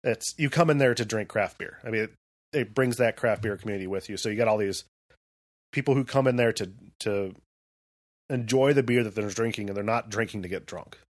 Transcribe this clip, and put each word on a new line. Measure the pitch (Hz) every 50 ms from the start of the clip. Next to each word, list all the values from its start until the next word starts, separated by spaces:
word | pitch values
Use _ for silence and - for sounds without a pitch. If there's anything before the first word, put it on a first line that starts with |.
it's, | - 131 113 - - - -
you | - 156 135
come | - 160 170 160
in | 151 143
there | 139 123 120
to | 113 117
drink | 104 117 107 104 -
craft | - 110 98 95 - _
beer. | - - - - -
I | 120
mean, | 110 110
it, | 107 110 - _ _ _ _ _ _ _
it | - 147 120 107 107
brings | 139 131 127 117
that | 120 123 113 -
craft | - - 117 104 98
beer | 107 110 101
community | 90 - 110 101 98 95
with | 92 98 95 - -
you. | 101
So | 95 - 113
you | 104
got | 110 120 110
all | 107 107
these | 104 98 95 - - _ _ _ _ _ _ _ _ _ _ _ _ _ _ _ _ _
people | - 143 135 147 131
who | 139 131
come | - - 139 131
in | 131 123
there | 123 120 113 107
to, | - 104 90 95 - - - _ _
to | - 110 101 101 98 95 92 - _ _ _ _ _ _ _ _ _ _ _ _ _ _ _ _ _ _
enjoy | 135 123 117 107 127 131 135 139
the | 147 139
beer | 127 113 120 123 117
that | 107 98
they're | 113 104 104
drinking, | 95 - 113 117 104 - 101 101
and | 98
they're | 101 101
not | 104 113 117 - 113
drinking | 104 110 113 - - 104
to | 90 87
get | 95 85 -
drunk. | - 95 85 - - - - _ _